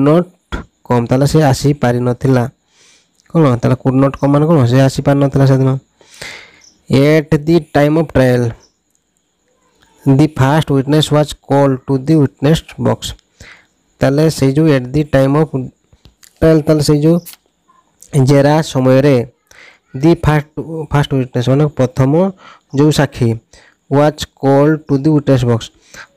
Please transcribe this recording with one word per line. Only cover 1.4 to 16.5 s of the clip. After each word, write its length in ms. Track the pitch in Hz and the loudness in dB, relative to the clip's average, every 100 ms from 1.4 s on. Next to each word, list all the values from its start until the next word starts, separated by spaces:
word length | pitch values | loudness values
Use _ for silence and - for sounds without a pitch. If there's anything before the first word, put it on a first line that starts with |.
ଆସିପାରିନଥିଲା। 1080 | 147 131 139 147 123 120 123 120 131 127 123 _ _ _ _ _ _ _ _ | 0 0 -2 -2 -2 -2 -4 -4 0 0 -2 _ _ _ _ _ _ _ _
କ'ଣ? 220 | 170 147 120 | 0 0 0
ତାହେଲେ 200 | 127 127 | -2 -2
could 280 | 135 131 | 0 0
not 80 | 139 | 0
come 160 | - 139 | 0 0
ମାନେ 200 | 143 156 | 0 2
କ'ଣ? 180 | 160 117 | 2 2
ସେ 160 | 131 | 2
ଆସିପାରିନଥିଲା 640 | 135 - 143 139 139 139 135 | 2 0 -2 0 0 0 2
ସେଦିନ। 340 | 135 131 135 _ _ _ - - - - _ _ _ - | 2 0 -2 _ _ _ -20 -20 -20 -20 _ _ _ -2
"At 460 | 127 143 156 147 156 151 | 0 2 0 0 -2 0
the 140 | 170 156 143 | -2 0 0
time 200 | 147 160 | 0 0
of 80 | 151 | -2
trial, 400 | 131 127 123 117 - _ _ _ _ _ _ _ _ _ _ _ _ _ _ 147 | 0 0 0 -2 -6 _ _ _ _ _ _ _ _ _ _ _ _ _ _ 0
the 180 | 135 151 | 2 0
first 400 | - 131 156 - 139 | 0 0 0 0 -2
witness 360 | 135 151 - | 0 -2 0
was 140 | 147 147 | -2 -2
called 500 | - - 139 139 131 - | -8 -4 0 0 -2 -4
to 140 | 135 135 | -6 0
the 100 | 160 147 | 0 0
witness 340 | - 143 160 - - 117 | -2 -2 -2 -4 -6 -4
box।" 380 | 113 - - _ _ - - _ _ _ - | -4 -8 -14 _ _ -20 -20 _ _ _ -4
ତାହେଲେ 300 | 135 143 160 | -2 0 0
ସେଇ 220 | - 139 | 0 -2
ଯୋଉ 160 | 139 160 | 2 2
at 180 | 139 123 | 0 -2
the 180 | 147 | -6
time 300 | 147 135 135 147 | -2 0 0 0
of, 120 | 151 131 131 _ _ _ - _ _ - | -2 -4 -10 _ _ _ -20 _ _ -2
ତାହେଲେ, 200 | 160 | 2